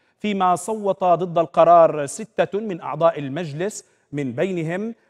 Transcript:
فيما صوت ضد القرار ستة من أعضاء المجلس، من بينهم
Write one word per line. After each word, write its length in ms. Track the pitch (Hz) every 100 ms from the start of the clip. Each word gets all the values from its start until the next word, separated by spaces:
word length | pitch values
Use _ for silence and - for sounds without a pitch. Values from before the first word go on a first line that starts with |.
| _ _
فيما 380 | 208 196 180 175
صوت 480 | - 220 196 185
ضد 340 | 185 165 180 170
القرار 680 | 160 175 165 170 160 151 139
ستة 540 | - 220 - 170 202
من 200 | 220 170
أعضاء 380 | 135 147 165 156
المجلس، 680 | 139 147 165 147 202 - _ _ _
من 200 | 143 135
بينهم 640 | 117 190 180 160 180 226 226